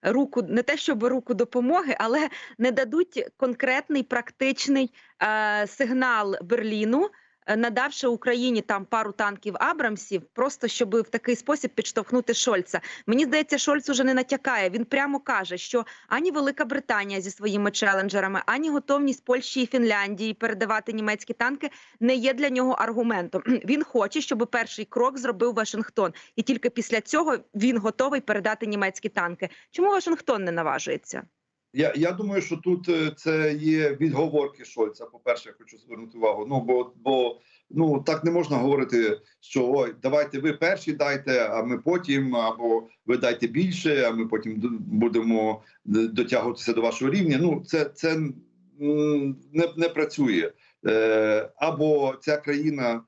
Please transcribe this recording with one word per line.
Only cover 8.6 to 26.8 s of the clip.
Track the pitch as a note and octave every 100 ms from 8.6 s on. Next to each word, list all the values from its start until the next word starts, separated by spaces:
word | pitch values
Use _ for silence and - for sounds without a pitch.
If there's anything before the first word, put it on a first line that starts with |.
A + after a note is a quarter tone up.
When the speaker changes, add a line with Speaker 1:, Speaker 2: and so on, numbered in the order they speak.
Speaker 1:
там | - G3+ F#3+
пару | A3+ G#3+
танків | G3+ G#3 G3+ G#3 F3+
Абрамсів, | C4+ E4+ B3 G#3 - F#3+ -
просто | - C4 - A#3+
щоб | - A3+ A3+
в |
такий | A3 A#3 - A#3+
спосіб | - D4 -
підштовхнути | - - - G3+ B3 B3
Шольца? | A#3 - G3+ F3+ F3+ - - -
Мені | A#3 D4
здається, | D4+ D#4 C#4
Шольц | - D4 -
уже | B3+
не | C4
натякає. | C4 B3+ C4+ - A#3+ F#3+
Він | G3 A3
прямо | C#4 C#4 C#4
каже, | C#4 A3+ F#3+ F3+
що | - A#3+ A3 - -
ані | B3 E4+
Велика | D4+ C#4 C#4 C4+
Британія | C#4 - A3 G3+ G3
зі | F#3
своїми | - G#3 G3+ G#3
челенджерами, | G3+ G#3 G3 G3 G3 F#3+ G3 -
ані | B3 D#4+
готовність | D4 - C#4 C#4+ C4 -
Польщі | B3 - C4+
і | B3
Фінляндії | C4 A#3 G#3 G3 G3+ A3
передавати | G#3+ A3+ G#3+ G#3+ G#3+ A3
німецькі | A3 G#3+ G#3+ -
танки | - A#3+ C#4 D4 - - _
не | A#3 C4
є | A#3+
для | B3+ C#4+
нього | B3+ B3+
аргументом. | - A3 A3+ A#3 G#3 - F#3
<clears throat> | -
Він | B3 F3+ C#4+
хоче, | D#4 A#3+ G#3 D#4
щоб | - A#3+ A#3+
перший | A#3+ A3+ - G#3
крок | - B3 C4+
зробив | B3 G3 A#3+
Вашингтон, | A#3 A3 G#3+ A3 - F#3 - - -
і |
тільки | - C4 B3
після | A#3+